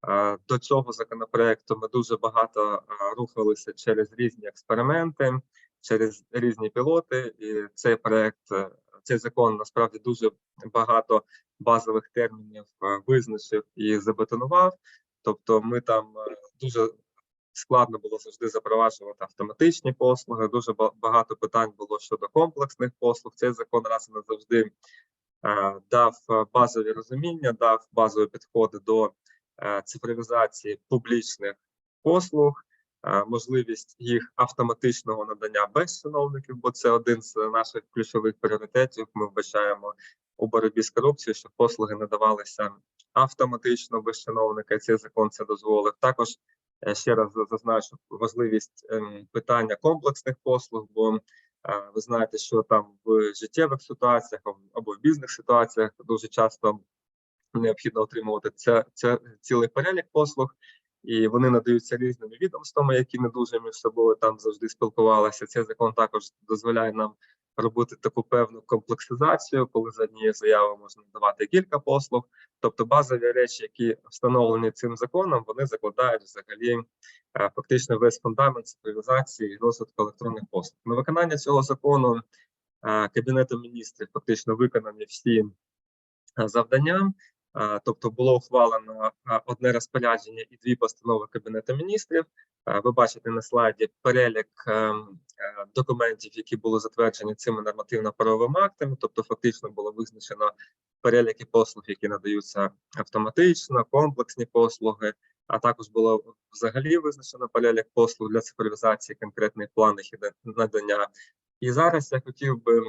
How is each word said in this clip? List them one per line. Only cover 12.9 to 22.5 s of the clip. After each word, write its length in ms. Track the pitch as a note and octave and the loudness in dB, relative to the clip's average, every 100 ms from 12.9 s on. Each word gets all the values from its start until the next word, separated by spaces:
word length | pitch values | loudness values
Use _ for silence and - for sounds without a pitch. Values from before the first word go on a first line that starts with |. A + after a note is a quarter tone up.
| G2+ G2+ | -4 2
визначив 580 | C3 A2+ G#2+ - G#2+ - | 2 2 -8 -4 -4 -4
і 240 | - G#2+ G#2+ | -4 0 0
забетонував. 760 | G2+ G#2+ A2 A#2 B2+ F3 F#3 F#3 _ - _ _ | 0 -2 -2 -2 0 4 4 2 _ -20 _ _
Тобто 400 | - G#2+ - A2 | -6 -6 2 2
ми 180 | A2 A#2+ | 2 -4
там, 380 | A#2+ A2 A2 G#2+ | 0 0 0 -12
е, 180 | G#2+ G#2+ - _ | -14 -14 -20 _
дуже 280 | C3 A#2 A2+ - _ _ _ _ _ | -6 0 -2 -2 _ _ _ _ _
складно 460 | - - B2+ A#2+ A2 | -20 0 2 2 0
було 200 | G#2+ G#2+ | -10 -12
завжди 300 | - - A2+ | -12 -8 -6
запроваджувати 760 | G#2+ G#2+ A2 A2+ A2 G2+ G#2 | -6 -2 2 2 0 -16 -14
автоматичні 680 | F#2+ _ G#2 - E3 E3 C3+ | -16 _ -10 2 2 2 -4
послуги, 560 | B2+ B2+ B2+ - A#2 A2 | 0 2 2 -2 -4 -2
дуже 240 | A#2+ A#2+ | -2 -4
ба-, 200 | G#2 A2 A2 | 0 -2 0
багато 400 | A2+ A#2 A2+ A2 | 0 2 0 -4
питань 360 | A2 A2+ A2+ G2+ | -4 -2 -2 -4
було 200 | G#2 G#2 | -10 -8
щодо 300 | - G#2+ G#2 | -6 -8 -2
комплексних 640 | - E3 | 0 0